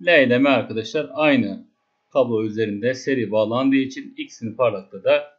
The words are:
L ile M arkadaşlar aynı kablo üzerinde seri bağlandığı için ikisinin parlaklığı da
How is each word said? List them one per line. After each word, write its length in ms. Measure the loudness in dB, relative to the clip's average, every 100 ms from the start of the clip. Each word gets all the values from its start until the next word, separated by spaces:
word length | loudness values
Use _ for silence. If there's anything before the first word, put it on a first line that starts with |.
L 220 | 2 4
ile 140 | 6 4
M 120 | 4
arkadaşlar 600 | 2 0 -6 -4 -4 -4
aynı 540 | 0 2 2 0 -4 -14 _ _ _ _
kablo 300 | 0 0 0
üzerinde 500 | -2 -2 -4 -2 -4
seri 380 | -4 -4 -4 -2
bağlandığı 440 | 0 0 0 2 2
için 380 | 0 -6 -14 -14
ikisinin 380 | -14 -12 -10 -2
parlaklığı 480 | 0 0 -8 -6
da 200 | 0 0 0